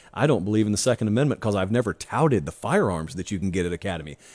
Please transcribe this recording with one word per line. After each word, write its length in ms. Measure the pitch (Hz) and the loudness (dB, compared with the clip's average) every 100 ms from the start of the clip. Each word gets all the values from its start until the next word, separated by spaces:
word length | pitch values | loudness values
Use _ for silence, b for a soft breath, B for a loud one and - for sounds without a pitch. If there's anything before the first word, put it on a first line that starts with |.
| b | b
"I 140 | - 147 | 0 2
don't 180 | 110 | 2
believe 220 | 95 107 107 | 2 2 2
in 60 | |
the 60 | 104 | 2
Second 280 | 127 113 107 | 0 0 2
Amendment 320 | 110 147 110 | 2 2 0
'cause 160 | 110 101 | 0 0
I've 160 | 95 | 2
never 220 | 120 113 | 0 0
touted 540 | - - 120 156 107 73 | -6 -4 0 2 2 0
the 40 | |
firearms 600 | - 110 196 123 82 80 | -8 -2 0 2 -2 -4
that 160 | 92 90 | -8 -6
you 80 | 98 | -4
can 140 | 98 | -2
get 160 | 90 87 | -2 -2
at 40 | |
Academy." 440 | 87 98 85 76 69 b | -4 -6 -8 -10 -16 b